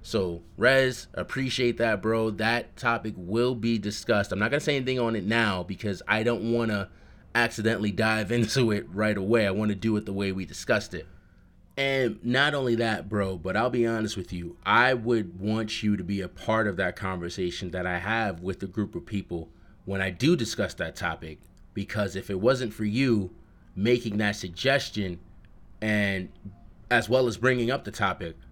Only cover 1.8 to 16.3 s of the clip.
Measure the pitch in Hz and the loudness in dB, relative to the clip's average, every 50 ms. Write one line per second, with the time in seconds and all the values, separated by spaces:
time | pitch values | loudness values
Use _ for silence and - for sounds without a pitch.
1.8 | 117 113 110 98 90 110 113 113 113 113 104 98 107 110 117 120 - - - - | 2 2 2 0 0 0 0 2 0 0 -2 0 0 0 0 0 -2 -6 -14 -4
2.8 | - 120 117 113 - 110 98 95 90 85 101 117 120 123 127 117 104 117 117 113 | 0 0 0 0 -2 -6 -8 -8 -8 -2 0 2 2 2 0 0 0 2 2 2
3.8 | 98 104 101 - - - 113 104 98 - 98 95 104 113 131 143 139 - 143 139 | 0 -4 -6 -6 0 2 2 2 2 0 0 0 0 2 0 0 0 0 0 0
4.8 | 131 127 131 127 120 113 113 107 87 101 113 117 113 107 98 92 87 85 98 - | 0 0 0 0 0 0 0 0 0 2 2 4 4 2 2 0 -2 -6 -8 -6
5.8 | - 104 98 85 - - 101 110 113 117 117 107 95 117 117 117 117 113 107 101 | -4 -4 -4 -4 -2 0 0 2 2 2 0 0 0 2 2 2 2 2 0 0
6.8 | 98 - - - - - - - - - - 117 117 117 - - 104 110 113 92 | -2 -4 -8 -20 -20 -20 -20 -20 -20 -4 0 2 2 2 0 0 0 0 2 2
7.8 | 104 107 98 - 110 110 110 110 107 90 117 120 117 104 - 135 123 113 107 101 | 0 -2 0 2 2 2 2 0 0 0 2 2 2 2 2 2 2 4 2 0
8.8 | - - 87 98 107 110 107 101 95 98 113 117 107 98 98 101 107 107 104 95 | -2 -6 -2 0 0 2 2 0 2 2 4 4 4 4 2 2 0 0 0 0
9.8 | 98 113 110 104 104 - 101 98 101 98 95 95 95 - - - - - 123 107 | 0 0 0 0 0 -2 -4 -2 0 0 -2 -2 -6 -8 -8 -12 0 0 0 0
10.8 | - - - 82 76 - - - - - - - - - - - - - - - | 0 -4 -8 -10 -10 -12 -18 -20 -20 -20 -20 -20 -20 -20 -20 -20 -20 -16 -6 -4
11.8 | 139 139 135 135 131 117 104 - - 120 123 131 143 147 147 143 131 123 117 113 | -2 0 2 2 2 0 -2 -2 -2 0 2 2 2 2 2 0 0 2 2 2
12.8 | 117 113 110 90 80 98 107 104 101 95 95 90 78 92 92 104 117 127 120 123 | 2 0 0 -2 -4 -2 0 0 0 0 -2 -4 -4 -2 0 2 0 2 2 2
13.8 | 117 117 117 113 110 104 - 101 90 - 92 87 85 85 - - - 98 104 117 | 2 2 2 0 -2 -4 -4 -6 -8 -8 -8 -8 -8 -8 -12 -6 0 4 4 6
14.8 | 120 131 131 120 110 113 123 113 104 87 85 90 95 104 107 113 113 107 - - | 6 4 2 0 2 2 2 2 0 -2 -6 -6 -2 -2 0 0 -2 -4 -6 -2
15.8 | - 107 104 92 90 85 101 98 92 87 | 0 2 2 2 0 -4 -4 -4 -4 -6